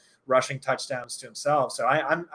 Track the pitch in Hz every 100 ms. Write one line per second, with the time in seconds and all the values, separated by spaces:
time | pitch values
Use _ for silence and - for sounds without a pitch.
0 | _ _ - 127 - 135 131 127 - 127
1 | 123 - 120 - 143 147 143 - 120 151
2 | 139 165 170